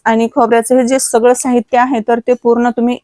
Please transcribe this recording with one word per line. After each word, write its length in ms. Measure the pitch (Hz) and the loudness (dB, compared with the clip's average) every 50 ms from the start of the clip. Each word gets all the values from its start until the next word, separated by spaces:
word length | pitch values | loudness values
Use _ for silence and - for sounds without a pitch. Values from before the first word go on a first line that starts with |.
| - | -2
आणि 220 | 233 226 226 226 226 - | -2 0 0 -2 -2 0
खोबऱ्याचं 400 | 285 233 220 233 233 226 - 254 | -2 0 2 2 0 0 2 0
हे 120 | 254 247 233 | 0 2 0
जे 120 | 262 262 | 0 -2
सगळं 340 | - - - 226 226 247 247 | -2 -2 -2 2 2 2 2
साहित्य 440 | - - 262 247 240 226 - 254 240 | 2 0 0 -2 -2 -2 0 0 0
आहे 220 | 247 170 190 226 | 0 0 -2 -4
तर 200 | 214 - 233 233 | -2 -2 -2 -2
ते 140 | - - 247 | 0 -2 -4
पूर्ण 360 | - - 233 240 233 240 240 | 0 0 0 0 2 0 -2
तुम्ही 300 | 233 247 233 240 247 - | -2 0 -2 -2 -2 -4